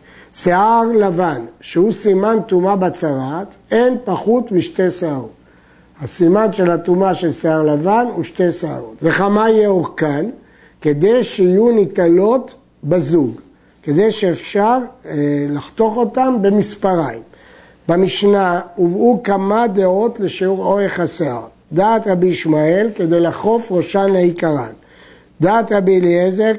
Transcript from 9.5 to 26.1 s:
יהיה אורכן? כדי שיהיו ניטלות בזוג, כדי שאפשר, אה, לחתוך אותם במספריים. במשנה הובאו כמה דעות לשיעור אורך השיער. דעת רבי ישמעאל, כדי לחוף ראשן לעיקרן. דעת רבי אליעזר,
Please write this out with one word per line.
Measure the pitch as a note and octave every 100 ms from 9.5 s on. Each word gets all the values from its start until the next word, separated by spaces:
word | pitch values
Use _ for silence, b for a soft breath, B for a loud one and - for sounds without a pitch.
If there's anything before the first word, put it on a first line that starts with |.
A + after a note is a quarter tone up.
יהיה | A3 G#3
אורכן? | F#3+ D#3 - D#3 C#3+ G3+ - b b b b
כדי | D3+ D3 F#3 B3
שיהיו | A#3 - F3+ F#3 A#3+
ניטלות | A3+ F#3+ - E3+ F3 G3+ B3+ - - _ _
בזוג, | C#3+ F3 C#3+ E3 B2+ - - b b b
כדי | - D3 A3
שאפשר, | G#3 F#3+ D3+ - G3+ G#3 B3+ A#3+ - -
אה, | D#3 D3 C#3+ C#3+
לחתוך | C#3+ - - A3 A3
אותם | A#3 C4 C4 B3
במספריים. | G3 G#3 - - G3 F3+ C#3 A2+ - B B B B B -
במשנה | E3+ F#3+ - G3+ G3+ F#3 F3 -
הובאו | - E3+ F#3+ A#3 A#3+
כמה | - G3 G3 G#3+ A#3+
דעות | G3 F#3 F#3+ A3+ G#3+
לשיעור | F#3 - F#3 F#3+
אורך | F#3 G3+ F#3+ -
השיער. | E3+ - D3+ A#2+ - _ -
דעת | D#3 G#3 A3+ G#3+
רבי | F#3 F#3
ישמעאל, | E3 D#3+ D#3 D3+ F3+ A3
כדי | G#3 E3+ E3+
לחוף | E3+ - G3+ A#3 A#3
ראשן | F3+ E3 G3 G3
לעיקרן. | F#3+ F3 E3+ E3 C#3+ A#2 - b b b b b -
דעת | E3 A3+ A3+
רבי | G3+ F#3+ F#3+
אליעזר, | F3